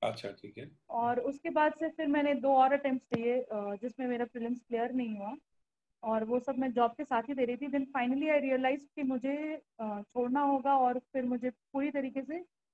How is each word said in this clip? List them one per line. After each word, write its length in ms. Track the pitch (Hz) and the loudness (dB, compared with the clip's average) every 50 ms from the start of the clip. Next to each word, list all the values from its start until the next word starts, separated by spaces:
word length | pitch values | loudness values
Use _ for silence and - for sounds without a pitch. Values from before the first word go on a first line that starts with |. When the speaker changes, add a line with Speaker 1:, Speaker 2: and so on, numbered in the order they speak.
Speaker 1:
अच्छा, 280 | - 113 110 - - 98 | -4 -4 -4 -4 -10 -10
ठीक 280 | 98 - - - - 113 | -12 -12 -16 -16 -14 -14
है। 120 | 135 156 - _ _ - | -16 -16 -18 _ _ -6
Speaker 2:
और 300 | - 233 233 240 240 240 | -4 -2 0 0 0 0
उसके 300 | 240 277 277 277 - 339 | -2 -4 -6 -4 -6 -2
बाद 240 | 262 311 302 302 302 | 2 2 2 2 2
से 140 | - 320 311 | 0 -4 -4
फिर 180 | 311 - 320 | -4 -2 0
मैंने 280 | 285 285 294 285 285 285 | 0 2 2 2 2 0
दो 200 | 240 226 277 269 | 2 2 4 6
और 180 | 262 262 262 | 6 6 6
attempts 360 | 285 285 285 269 262 254 - _ - | 4 2 2 0 0 0 0 _ -2
दिए, 260 | 233 233 240 247 254 | 0 0 0 0 0
अ, 60 | 247 - 220 | -2 -2 -6
जिसमें 520 | 208 202 202 202 202 226 247 220 - 254 | -6 -4 -4 -6 -6 -6 -8 -6 -4 -4
मेरा 180 | 247 247 233 240 | -4 -2 -2 -4
prelims 360 | 233 - 240 233 233 247 240 | -6 -4 -6 -4 -4 -4 -6
clear 320 | - _ 240 226 233 254 | -6 _ -2 -2 -2 0
नहीं 240 | 254 254 247 220 214 | -2 -2 -2 -2 -4
हुआ। 200 | 202 196 208 269 311 _ _ _ _ _ _ _ _ _ _ _ _ | -6 -6 -8 -10 -10 _ _ _ _ _ _ _ _ _ _ _ _
और 220 | - 220 220 220 220 | -4 -2 0 0 0
वो 160 | 220 240 247 | 0 0 0
सब 180 | 240 - 262 247 | 0 -2 -2 -2
मैं 140 | 269 262 | -2 0
job 180 | 220 240 233 233 | 2 2 2 2
के 140 | 233 - 294 | 2 -4 -4
साथ 180 | - 254 226 | -2 0 -2
ही 120 | 233 277 285 | 0 -2 0
दे 100 | 262 247 | 0 0
रही 120 | 240 247 | 0 0
थी। 100 | 247 285 | -4 -4
Then 180 | 277 277 277 269 | -2 -2 -2 -2
finally 460 | 269 - 262 247 247 262 277 311 311 | -2 -2 -2 0 0 0 0 2 4
I 100 | 302 294 | 4 4
realized 420 | 277 269 262 254 262 262 277 277 - | 4 2 0 2 2 2 0 0 -4
कि 180 | _ _ 311 | _ _ -4
मुझे, 600 | 277 254 262 247 262 269 285 294 302 311 311 302 - _ _ - | -2 0 0 0 0 -2 -2 -2 -4 -6 -6 -8 -10 _ _ -8
अ, 220 | 226 214 208 208 | -6 -6 -6 -8
छोड़ना 380 | 208 - _ 247 247 247 254 285 | -10 -6 _ -2 0 2 2 2
होगा 360 | 285 277 277 269 247 277 277 | 4 4 2 2 4 4 4
और 220 | 269 254 247 247 254 | 6 4 4 2 0
फिर 260 | - _ - 269 247 | -4 _ -4 -2 0
मुझे 260 | 247 254 233 240 254 | 0 -2 0 -2 -4
पूरी 400 | - _ _ _ - 269 277 294 | -4 _ _ _ -4 -2 -2 0
तरीके 320 | 285 285 269 262 - 269 | 0 -2 -2 -2 -4 -6
से 200 | 262 262 311 349 349 - _ _ _ _ | -6 -6 -8 -8 -8 -12 _ _ _ _